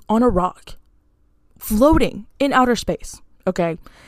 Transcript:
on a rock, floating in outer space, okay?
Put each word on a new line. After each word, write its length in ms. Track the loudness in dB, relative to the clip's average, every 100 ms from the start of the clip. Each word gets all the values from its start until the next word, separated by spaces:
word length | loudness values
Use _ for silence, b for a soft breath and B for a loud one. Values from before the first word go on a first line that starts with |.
| 0
on 140 | 0
a 80 | 2
rock, 460 | 0 -2 -6 -20 -20 -20 _ _ _ _ _ _ -16
floating 720 | -4 2 4 4 2 -4 -12 -4
in 160 | 0
outer 220 | 2 2 0
space, 460 | -4 -8 -8 -18 -20 _ -6
okay? 300 | -4 -4 -6 -14 b